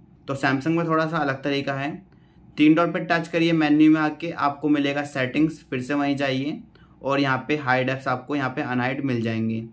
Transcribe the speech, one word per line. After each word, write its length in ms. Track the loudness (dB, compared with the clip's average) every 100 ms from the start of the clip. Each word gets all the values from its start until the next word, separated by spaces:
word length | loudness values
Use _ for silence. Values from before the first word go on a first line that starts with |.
| -20 -16 -10
तो 80 | -2
Samsung 400 | 0 0 0 0
में 80 | 0
थोड़ा 180 | 0 0
सा 100 | -2
अलग 240 | -2 -2
तरीका 300 | -2 -2 -2
है, 160 | -4 -6 -8 -16 -20 -20 -20 -14 4
तीन 180 | 6 6
डॉट 180 | 2
पे 60 | 0
टच 260 | 0 -2 0
करिए, 260 | 0 2
मेन्यू 360 | 2 4 6 6
में 80 | 6
आके 300 | 2 -4 -8
आपको 380 | -2 -2 0 0
मिलेगा 340 | 2 2 -2 -4
सेटिंग्स, 540 | -4 -2 0 0 -2 -8
फिर 120 | -8
से 120 | -2
वहीं 220 | -2 0 0
जाइए 440 | 0 -2 -4 -8 -12 -20 -20 -8
और 180 | -2 0
यहाँ 240 | 2 0 -2
पे 100 | -2
हाइड 320 | 2 2 2
ऐप्स 180 | -2 -4
आपको 280 | -4 -4 -4
यहाँ 140 | -2
पे 120 | -4
अनहाइड 420 | -4 -2 -2 -2 -2
मिल 160 | -2
जाएंगे। 420 | -2 -2 -2 -4 -8